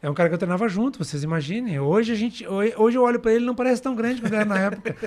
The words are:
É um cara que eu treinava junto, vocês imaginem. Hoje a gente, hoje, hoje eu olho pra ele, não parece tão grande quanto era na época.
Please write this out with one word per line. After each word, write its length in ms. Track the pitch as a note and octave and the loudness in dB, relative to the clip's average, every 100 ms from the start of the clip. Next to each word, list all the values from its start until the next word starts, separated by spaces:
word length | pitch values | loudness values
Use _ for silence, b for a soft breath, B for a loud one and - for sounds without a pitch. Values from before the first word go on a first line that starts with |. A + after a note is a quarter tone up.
É 80 | D3 | -6
um 40 | |
cara 160 | D3 E3+ | 0 0
que 40 | F3 | 2
eu 40 | |
treinava 280 | F3+ F3+ A3+ | -2 0 0
junto, 280 | F#3 B3 C4+ | 0 -2 -2
vocês 260 | E3 D3 | -6 -4
imaginem. 540 | D3 D#3+ C#3+ G#3 B3 C#3+ | -4 -4 -4 -6 -4 -2
Hoje 340 | C#3 F#3+ A3+ | 2 2 2
a 20 | A3+ | 0
gente, 320 | A#3 A3+ - | -2 -4 -6
hoje, 260 | G3 G#3+ A3+ | 0 0 4
hoje 200 | A3 B3 | 2 4
eu 60 | |
olho 160 | B3 A#3+ | 4 2
pra 140 | A#3 | 2
ele, 120 | A3+ A#3+ | 2 2
não 80 | |
parece 280 | B3 B3+ B3 | 0 0 0
tão 120 | C4+ | 0
grande 280 | B3 A3+ B3+ | -2 -2 -2
quanto 120 | A3+ | -2
era 120 | G#3+ G#3 | 0 2
na 120 | G3 | 2
época. 380 | G3 G#3 A3 - | 0 -2 -8 -6